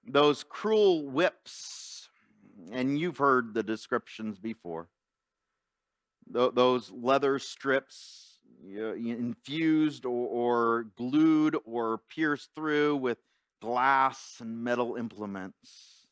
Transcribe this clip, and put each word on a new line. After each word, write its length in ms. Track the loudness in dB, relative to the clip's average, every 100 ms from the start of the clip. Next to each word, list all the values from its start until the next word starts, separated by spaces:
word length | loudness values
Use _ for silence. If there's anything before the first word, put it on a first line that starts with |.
| 0
Those 380 | 2 4 2
cruel 640 | -6 -6 0 4 4 4 0
whips, 1000 | 0 0 -2 -20 -16 -16 -14 -16 -18 -20 _ _ _ -20 -20 -10
and 260 | -2 0 0
you've 180 | -2 0
heard 360 | 4 4 2
the 100 | -2
descriptions 720 | -2 -4 -2 -4 -4 -10 -8 -6
before, 520 | -8 -10 -10 -10 -12 _ _ _ _ _ _ _ _ _ _ _ _ _ -8
Tho-, 240 | 0 2
those 400 | 4 4 2 -2
leather 480 | -6 0 2 2 -2
strips, 1000 | -4 -8 0 0 -2 -20 -20 -20 -20 _ _ _
y-, 340 | -14 -8 -8 -6
infused 1080 | -6 -4 -6 -8 -10 -2 2 4 2 0 -4
or, 220 | -2 -2
or 560 | 0 2 4 4 2 -2 _
glued 600 | 0 4 6 6 2 0
or 360 | -4 -4 -2 -4
pierced 540 | _ -4 -2 -2 -6
through 440 | -8 -2 2 2 2
with 200 | -2 -4 _ _ _ _
glass 800 | -4 0 2 4 2 0 -18 -14
and 200 | -12 -6
metal 360 | -2 0 0 -4
implements. 1080 | -8 -8 -10 -8 -12 -16 -20 -20 -20 -20 _